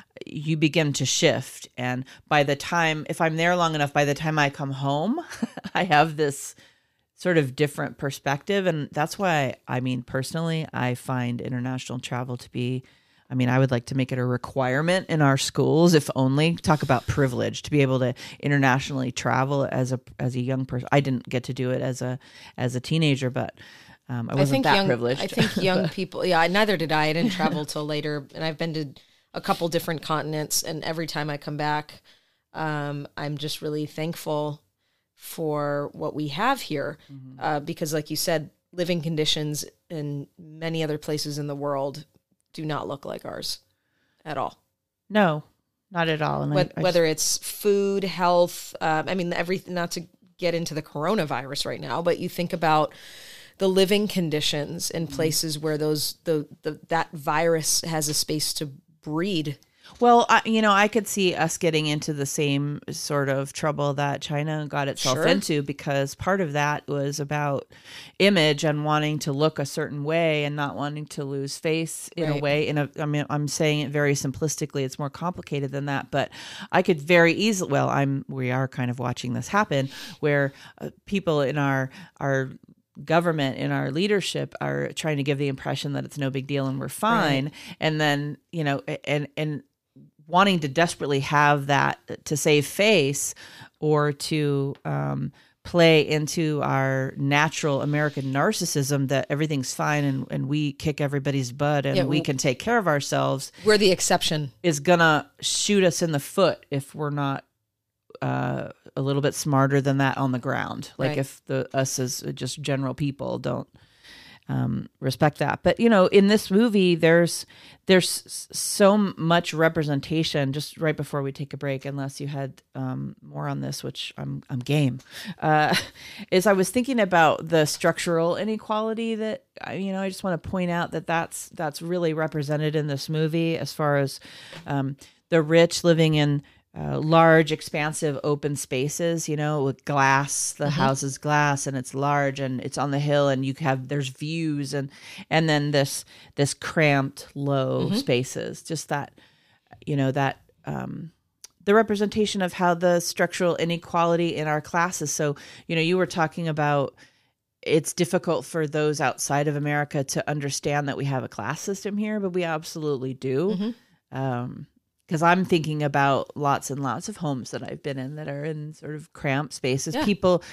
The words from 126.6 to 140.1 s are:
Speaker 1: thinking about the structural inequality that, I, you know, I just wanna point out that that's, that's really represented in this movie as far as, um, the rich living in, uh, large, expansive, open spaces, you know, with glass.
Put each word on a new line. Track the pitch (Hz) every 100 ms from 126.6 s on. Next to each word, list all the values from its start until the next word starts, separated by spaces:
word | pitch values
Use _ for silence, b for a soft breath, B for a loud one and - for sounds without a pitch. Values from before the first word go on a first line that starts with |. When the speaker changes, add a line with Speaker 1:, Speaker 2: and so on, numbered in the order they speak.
| 185
Speaker 1:
thinking | 254 240 240
about | 190 175 156 - 160
the | 160
structural | 151 - 165 - 180 165 170 143
inequality | 208 220 - 214 220 220 226
that, | 214 220 - _ -
I, | -
you | 147 196
know, | 190
I | 190
just | 190
wanna | 190 160
point | - 190 175
out | 170 165
that | 160 -
that's, | 165 170 - -
that's | - 156 -
really | 165 180 165
represented | 156 156 151 143 151 156
in | 156 151
this | 139 -
movie | 156 160 165 165 160
as | 143
far | - 147 143
as, | 139 - B B B B B
um, | 139 135 139 B B -
the | 165
rich | 151 165 170 -
living | 175 160 156
in, | 151 147 143 - b b
uh, | - 147 139
large, | 156 165 165 160 151
expansive, | 156 - 160 151 156 151 135
open | 147 143 147
spaces, | 143 - 131 143 - 170 165 160
you | 151
know, | 151 151
with | 135 131
glass. | - 139 135